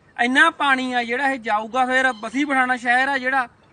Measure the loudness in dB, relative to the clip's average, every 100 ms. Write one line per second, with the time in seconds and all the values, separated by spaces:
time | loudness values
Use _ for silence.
0 | _ -4 0 4 4 2 0 0 0 -4
1 | -2 -2 -2 -2 -2 -4 -2 -2 0 2
2 | 0 -2 -6 -4 0 0 2 0 0 2
3 | 2 -2 0 -2 -4 _ _